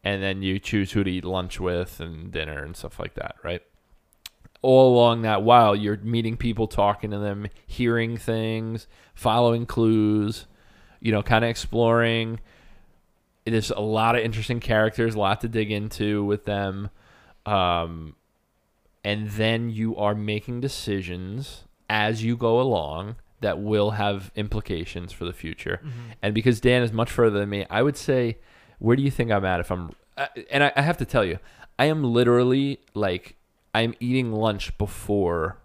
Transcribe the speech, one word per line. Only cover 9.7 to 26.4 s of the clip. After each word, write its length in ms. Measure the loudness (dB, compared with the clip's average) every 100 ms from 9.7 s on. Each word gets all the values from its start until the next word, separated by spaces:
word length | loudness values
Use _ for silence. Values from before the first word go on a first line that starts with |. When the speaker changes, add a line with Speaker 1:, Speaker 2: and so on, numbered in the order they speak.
| 2 4 4 4 2 0 -6 -12 _ _ _ -20 _
Speaker 1:
you 120 | -2
know, 100 | -2
kinda 240 | 2 2 2
exploring. 920 | -2 -4 0 2 4 2 0 -4 -8 -12 _ -20 -20 _ _ _ _ _ _ -2
There's 260 | -2 0
a 80 | -4
lot 360 | -2 2 2 2
of 80 |
interesting 360 | 0 -4 -4 -6
characters, 560 | 0 2 2 2 -2 0
a 40 |
lot 220 | 0 0
to 60 | -2
dig 240 | -2 -2
into 520 | -2 -4 -4 -2 0
with 220 | 0 -2 -2
them. 440 | -2 -2 -4 -8 -12 _ _ _ _ -2
Um, 680 | 2 2 0 -2 -8 -14 -18 _ _ _ _ _ _ _ _
and 260 | -6 -4 -4
then 380 | -2 0 0 -2
you 240 | -4 -4 0
are 160 | -2
making 480 | -2 -2 -4 -4 -6
decisions 1000 | -6 -6 -4 -4 -4 -10 -8 -10 -12 -16 -20 _ _
as 340 | 0 0 0
you 140 | -2 0
go 240 | 2 2
along 540 | 2 0 -2 -8 -10 -12 -18 _
that 180 | -4 -4
will 320 | -2 0 0
have 400 | 0 -2 -4 -8 -8
implications 760 | -4 -4 -4 -6 -6 -10 -12
for 140 | -10 -10
the 80 |
future. 460 | -8 -12 -10 -10 -10
Speaker 2:
Mm-hmm. 160 | -10 -14 -16 -6
Speaker 1:
And 120 | -2
because 260 | 2